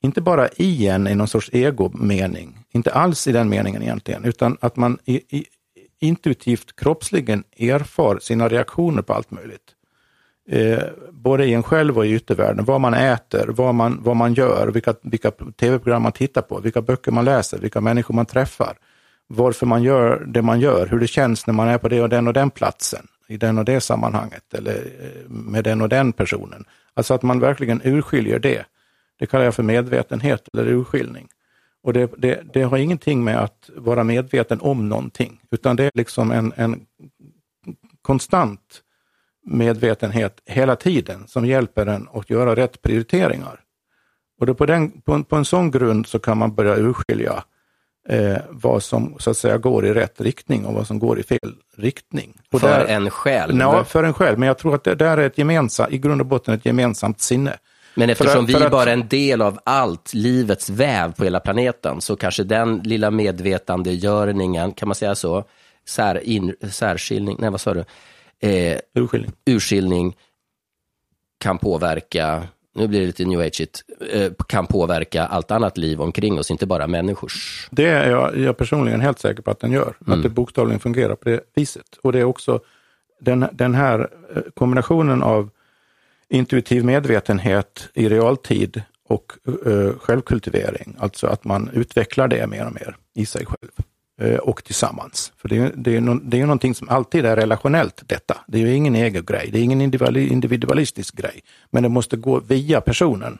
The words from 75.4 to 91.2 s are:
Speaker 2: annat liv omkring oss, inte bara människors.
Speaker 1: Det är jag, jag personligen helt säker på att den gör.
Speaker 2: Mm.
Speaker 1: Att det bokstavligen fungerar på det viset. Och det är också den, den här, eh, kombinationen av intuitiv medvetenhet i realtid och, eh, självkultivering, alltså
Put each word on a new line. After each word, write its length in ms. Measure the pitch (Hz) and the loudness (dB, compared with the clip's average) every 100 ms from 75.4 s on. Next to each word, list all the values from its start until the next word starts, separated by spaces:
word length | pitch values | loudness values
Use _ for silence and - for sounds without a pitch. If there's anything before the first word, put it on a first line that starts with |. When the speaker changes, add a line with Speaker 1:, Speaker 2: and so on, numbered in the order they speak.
| 85 | -2
Speaker 2:
annat 260 | 107 107 - | -2 -2 -2
liv 240 | 80 78 | -4 -2
omkring 380 | 76 - 107 90 | -4 -2 -2 -2
oss, 120 | 73 | -4
inte 140 | 82 95 | -4 -2
bara 220 | 90 76 | -2 -2
människors. 800 | 85 92 98 - - - - - | -2 -2 -6 -8 -12 -12 -14 -6
Speaker 1:
Det 140 | 131 160 | 0 2
är 240 | 151 139 | 4 2
jag, 280 | 123 135 139 | 2 2 0
jag 200 | 131 123 | -2 0
personligen 440 | 117 151 123 113 | 0 0 0 2
helt 180 | 135 131 | 0 0
säker 220 | 104 104 | -2 -4
på 100 | 107 | -4
att 80 | 107 | -4
den 120 | 117 | -2
gör. 220 | 131 - - - | 0 -2 -6 -2
Speaker 2:
Mm. 100 | 85 | 0
Speaker 1:
Att 40 | |
det 60 | 113 | 0
bokstavligen 500 | 110 123 - 117 110 | 0 -2 0 0 0
fungerar 360 | 120 117 110 107 | -2 0 0 -2
på 140 | - | -2
det 100 | 117 - - | -2 -2 -4
viset. 420 | 147 - - _ | -4 -6 -20 _
Och 80 | 135 | 0
det 80 | 127 | 2
är 40 | |
också 360 | 123 127 - 117 _ _ _ _ _ _ | 2 0 -2 -2 _ _ _ _ _ _
den, 240 | 120 127 127 | 0 2 0
den 240 | - 127 127 | 0 0 2
här, 340 | 139 113 - - - - | 2 2 -2 -8 -8 -8
eh, 60 | - - | -8 -2
kombinationen 680 | 123 127 123 165 151 127 | 2 2 2 2 4 2
av 260 | 117 110 104 _ _ _ _ _ _ _ _ | 2 2 0 _ _ _ _ _ _ _ _
intuitiv 560 | 127 123 131 - 123 120 | 0 2 0 2 2 4
medvetenhet 1040 | 135 139 110 - 104 101 98 - - - | 2 2 0 2 0 2 0 0 -10 -14
i 160 | - 110 | -2 2
realtid 720 | 107 117 135 - 101 95 - 104 _ _ | 4 4 0 -2 -2 -2 -4 -14 _ _
och, 220 | 110 _ - - 131 123 | -4 _ -14 -10 -4 0
eh, 280 | 104 98 - | 0 0 -2
självkultivering, 960 | - 120 - 120 - - 98 - - - | -2 -2 0 -4 0 -2 -2 -6 -12 -8
alltså 280 | 107 - | -8 -4